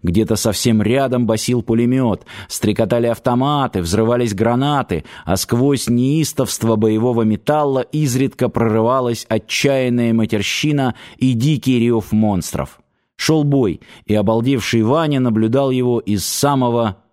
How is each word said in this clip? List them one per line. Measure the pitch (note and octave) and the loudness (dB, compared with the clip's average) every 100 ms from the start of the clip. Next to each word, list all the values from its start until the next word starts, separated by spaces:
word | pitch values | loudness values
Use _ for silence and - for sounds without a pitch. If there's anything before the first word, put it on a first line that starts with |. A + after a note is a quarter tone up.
Где-то | F2+ F2 A2 G#2+ | 0 0 0 0
совсем | A2+ G2 A#2+ A2 | -2 -2 2 2
рядом | G#2 C3 C3+ B2 A2+ | 2 0 0 0 0
басил | A2 - B2 | -2 -2 -4
пулемет, | G#2+ A2+ A#2+ C3 B2 F#2 - - - | 0 0 2 0 0 -2 -8 -20 -14
стрекотали | - G#2 F#2+ G#2+ A#2+ A#2 | -4 -2 0 0 0 0
автоматы, | A2+ C3 B2 C3+ D3 C3 G2 | -2 -2 0 0 0 0 -2
взрывались | E2 G#2 A2 B2 A#2+ | -2 0 2 2 0
гранаты, | G2 A2 A#2+ C#3 C#3+ B2 E2+ - - | 0 0 0 0 -2 -2 -6 -6 -14
а | - F#2+ | -4 -4
сквозь | - A#2+ C#3 C#3+ - | 0 0 2 0 0
неистовство | A#2+ C3 D#3 D3 - B2+ - A2+ A2 | 0 2 0 -2 -2 -4 -2 0 2
боевого | A2 A2 B2 A#2 | 2 2 0 2
металла | A2 G#2 - D3+ D3 C3 | 0 0 0 0 0 -2
изредка | A#2+ D#3 D3 B2+ C3 - B2 | -2 -2 0 0 -2 -2 -2
прорывалась | A2 A2+ A2 A2+ C3 B2 A2+ - | 0 2 2 2 2 0 -4 -2
отчаянная | A2+ - - C#3 C3+ B2+ A#2+ A#2 | -4 -2 -2 0 2 0 0 2
матерщина | A2+ G#2+ G#2+ G2 - D#3 D3 C3 - - - | 2 0 -2 -2 -2 -2 0 -2 -4 -18 -2
и | B2+ | 0
дикий | A#2 C#3 C#3+ - B2 | 2 0 0 0 2
рев | A#2 A2+ G#2 | 2 0 0
монстров. | G#2+ G#2+ F#2+ - - C#2 - _ _ _ - | 0 2 0 -4 -8 -8 -12 _ _ _ -6
Шел | - D#3 | 0 2
бой, | D3 C#3 A2 D2+ - - - | 2 2 2 -2 -12 -20 -2
и | |
обалдевший | G#2 G2 A2+ A#2+ C3+ - A#2 | 0 2 0 0 -2 0 0
Ваня | A2 D3+ D#3+ C#3 | 2 2 0 0
наблюдал | B2 A2 A2+ C3 C3+ | 0 0 2 0 0
его | B2+ B2 A#2 | 0 0 -2
из | - G#2 - | -2 -4 -4
самого | - C#3+ C#3 B2 A#2 A2+ F#2+ _ | -2 0 0 0 0 -2 -4 _